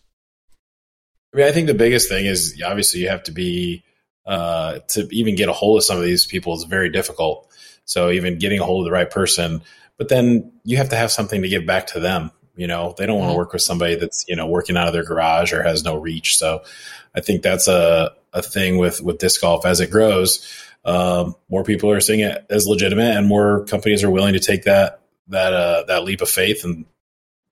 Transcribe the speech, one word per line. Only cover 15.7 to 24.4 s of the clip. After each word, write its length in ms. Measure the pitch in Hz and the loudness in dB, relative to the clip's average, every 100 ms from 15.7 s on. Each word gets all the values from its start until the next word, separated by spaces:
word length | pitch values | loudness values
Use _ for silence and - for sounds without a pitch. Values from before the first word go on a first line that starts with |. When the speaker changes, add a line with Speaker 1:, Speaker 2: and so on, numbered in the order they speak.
| 80 | 0
Speaker 1:
no 120 | 80 78 | -2 -4
reach. 400 | 82 80 - - | -6 -6 -2 0
So 240 | 80 80 - - - - - | 0 -4 -8 -20 -20 -20 -12
I 60 | - | -6
think 220 | - 92 | -2 0
that's 260 | 95 92 - | 0 0 2
a, 440 | 90 85 82 80 - _ | 4 4 4 0 -6 _
a 100 | 90 | -8
thing 360 | - 98 92 92 | -6 -2 0 2
with, 220 | 87 - | 0 -2
with 180 | 87 82 | -6 -2
disc 220 | 92 - | 0 0
golf 240 | 85 85 | 2 2
as 160 | 92 87 | 2 0
it 100 | 87 | 2
grows. 560 | 107 110 95 92 - - - - _ | 4 4 4 0 -2 -6 -20 -20 _
Um, 520 | - 90 90 87 87 - - | -2 0 0 0 -2 -8 -6
more 140 | 95 | -4
people 260 | 95 101 104 | 0 0 2
are 100 | 101 | 2
seeing 200 | - 107 | 2 2
it 240 | 104 - - | 0 -2 -2
as 160 | 104 95 | 0 2
legitimate, 500 | 101 95 98 120 104 | 2 2 2 2 2
and 120 | 101 | 4
more 360 | 104 104 101 - | 4 4 2 -2
companies 360 | 101 107 101 | -2 2 2
are 80 | 101 | 2
willing 220 | 92 101 | 2 2
to 80 | 92 | 2